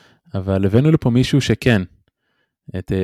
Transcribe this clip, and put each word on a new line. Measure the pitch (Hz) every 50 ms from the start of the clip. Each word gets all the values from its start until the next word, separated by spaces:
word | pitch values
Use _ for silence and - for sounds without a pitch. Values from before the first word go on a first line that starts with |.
| _ _ _ _ _ _ -
אבל | 98 92 98 95 95 98
הבאנו | 95 101 120 139 156
לפה | 160 151 - 123
מישהו | 117 123 127 - - 139
שכן, | - - 110 - - 127 117 98 90 - _ _ _ _ _ _ _ _ _ _ _ _ _ _ _ - - 92
את, | 90 -
אה, | 98 95